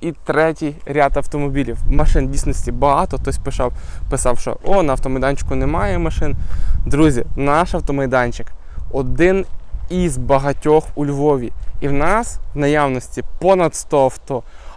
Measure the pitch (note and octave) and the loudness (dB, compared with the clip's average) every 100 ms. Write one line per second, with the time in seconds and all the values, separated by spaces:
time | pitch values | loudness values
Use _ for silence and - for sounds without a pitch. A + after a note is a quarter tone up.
0 | E3+ D3 - D3+ D#3+ D#3 D3+ D3+ - D3 | -10 -8 -2 2 2 0 -6 -6 -4 2
1 | C#3+ C#3+ - D3 C#3+ C#3 A#2 - - C#3+ | 2 2 -2 -2 -2 -2 -2 0 4 6
2 | D3+ D3+ C3+ C#3 - - - B2 C#3+ C#3+ | 6 4 2 0 0 -2 -2 0 2 2
3 | F#3+ C3+ C3+ - C#3 - B2 - - - | 0 -4 -4 -4 -4 -2 -2 -4 -8 -8
4 | - C3+ B2 A#2+ B2 - E3+ G3 D3+ C3 | -4 0 2 2 0 -2 2 4 4 0
5 | C3+ C3 C3 C#3+ - C3+ C3 E3+ G3+ F3 | -2 0 0 -2 -2 0 0 0 -2 -2
6 | D#3+ - D3 - - - - - - C3 | -2 0 0 2 0 2 4 4 4 4
7 | D#3 A#2+ - - C#3 D3+ F3+ F3 D3 C#3 | 4 4 0 0 2 2 0 -2 -2 -2
8 | C3 B2+ B2 - - - - - - C3+ | 2 2 0 -2 -6 -6 -10 -8 -4 -2
9 | B2+ B2+ F3+ F#3+ - - - - - F3+ | 0 2 2 2 -2 -6 -6 -8 -4 -2
10 | F3 B2+ B2 C3+ C#3+ C#3 D3+ D#3 - - | -2 -2 0 2 2 0 2 2 0 -4
11 | C#3+ C#3+ D3+ C3+ A#2 - - - C#3+ C3+ | -4 0 0 0 -2 -4 -4 -2 0 2
12 | E3 A3 A#3+ - - C#3+ C#3+ D3+ C#3+ B2+ | 2 2 -2 -6 -6 -2 0 2 0 -2
13 | - B2+ - - F3+ F#3 D#3+ - - D3 | -6 -8 -6 0 2 4 2 -2 -2 2
14 | C3 - - B2 - - - | 2 0 -8 -8 -8 -14 -14